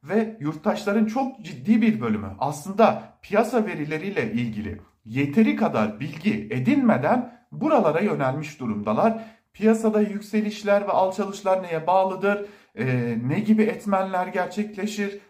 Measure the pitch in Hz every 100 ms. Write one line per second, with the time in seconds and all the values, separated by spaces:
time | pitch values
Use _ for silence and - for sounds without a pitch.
0 | 139 202 220 - 147 151 208 185 - 214
1 | 214 262 254 - - 127 196 226 226 -
2 | 120 104 95 - 135 151 190 196 208 107
3 | - _ - 202 233 247 214 165 147 156
4 | 190 190 117 113 120 104 98 90 - _
5 | 110 120 143 226 220 - 208 117 107 -
6 | - - 202 214 - 123 131 285 247 135
7 | 143 247 240 - _ 151 269 294 175 151
8 | 202 147 135 143 156 - 123 101 104 113
9 | 214 214 - - _ - 214 220 220 214
10 | 208 202 - 220 214 208 202 202 202 180
11 | 285 190 196 196 190 190 180 160 156 190
12 | 190 185 196 202 - - _ - 127 127
13 | 120 117 123 170 214 214 214 - 208 190
14 | 190 185 180 190 180 - 208 190 208 208
15 | 202 202